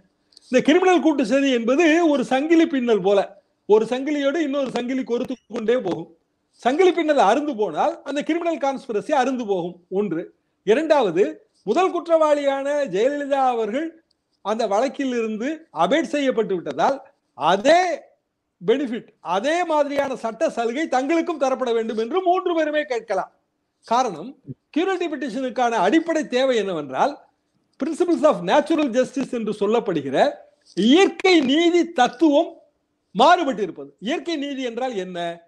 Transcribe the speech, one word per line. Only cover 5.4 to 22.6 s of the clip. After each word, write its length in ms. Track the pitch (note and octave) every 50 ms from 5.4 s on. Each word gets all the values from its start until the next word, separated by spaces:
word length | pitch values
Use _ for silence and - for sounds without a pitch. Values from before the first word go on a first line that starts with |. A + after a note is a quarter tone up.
| _ -
கொண்டே 280 | G#3 A#3+ A3 G#3 B3 B3+
போகும். 320 | G3 F3 D#3+ D#3 E3+ - - _ _ _ _ _ _ _ _ _ -
சங்கிலி 300 | A#3 C4+ D#4+ F#4+ F4+ E4
பின்னல் 300 | E4+ D#4+ D4+ D4 C4+ G3+
அறுந்து 280 | F#3+ A3+ D4 D4 D4+ C4
போனால் 400 | G#3 G#3 F3+ D3+ E3+ A3 D4+ E4+ E4 -
அந்த 180 | C#4 C#4 D4 C#4+
criminal 400 | D4 D#4+ E4+ E4+ E4+ E4 A#3+ C#4+
conspiracy 500 | C#4 C4+ B3 - - A3 G#3 - - D4+
அறுந்து 320 | C4+ B3 C4+ C4 A#3+ A#3+
போகும். 300 | G3+ G3 F3+ E3 F3+ F3 - _ -
ஒன்று. 320 | F#3 G3 G#3+ G3+ D#3+ E3 G3+ - _ _ _ _ _ _ -
இரண்டாவது, 580 | F#3 G#3+ C#4 D#4+ D#4 D#4 C#4+ A#3+ F#3+ D#3 F3 A3+ D#4 D#4 - _ _ _ _ -
முதல் 260 | F3+ A3+ E4 F#4+ F4+ D#4+
குற்றவாளியான 760 | E4+ - E4 E4 D#4+ D#4 D4+ D4 D4 C#4+ C#4 C4+ C#4 C4+ C#4 D4 D4 C#4
ஜெயலலிதா 580 | G#3+ E3+ F#3+ A3+ C4+ D4 D4 C#4+ C4+ C#4 C4+ C4
அவர்கள் 400 | B3+ B3 A#3 A3 G3+ G#3 C#4+ E4 D#4+ D#4+ - _ _ _ _ _ _ _ _ -
அந்த 180 | G3 A3 A3+ A#3
வழக்கில் 480 | G3 G3 G#3+ C4 C#4+ - - C#4 C4 B3
இருந்து 340 | A#3+ A3+ A3 A3 G3+ A#3 C#4+ D#4+ D#4 - _ -
அபேட் 400 | D3+ E3+ F#3 C4 D#4+ C#4 - -
செய்யப்பட்டு 420 | D4 C#4 C4 G3+ A3+ G#3+ F3 F#3+
விட்டதால் 420 | E3+ D#3 D#3+ - C#3 F#3 A#3+ C#4 C4+ - - _ _ _ _ _ A#2
அதே 420 | C#3 D#3+ F#3 G3+ G#3+ C#4+ E4 F4 F#4 F4 D4+ - - - _ _ _ _ _ _ _ _ _ _
benefit, 480 | F3 F3+ A#3+ C#4 D4+ G#3+ - G#3+ - - _ _ -
அதே 280 | D#3 F3 G3+ G#3+ D4 D#4+ F4 F4+
மாதிரியான 480 | E4 D#4 D4+ C#4+ C#4 C#4+ C#4 C#4 C4+ B3+
சட்ட 260 | - - A3+ A3+ A3+ D#4+ C#4+
சலுகை 340 | - A#3 A#3 A3+ A#3+ C#4+ E4
தங்களுக்கும் 540 | - C4 B3+ C4+ C#4 E4+ E4 E4+ F4 E4 C4+
தரப்பட 300 | C#4 C4 C4 A#3 B3+ A#3+ A3+
வேண்டும் 260 | A#3 A3+ A3 A#3+ G#3+
என்று 200 | A3+ A#3 D#4 F#4+ F#4
மூன்று 300 | E4+ F4+ F#4 F4+ F4+ E4+
பேருமே 280 | E4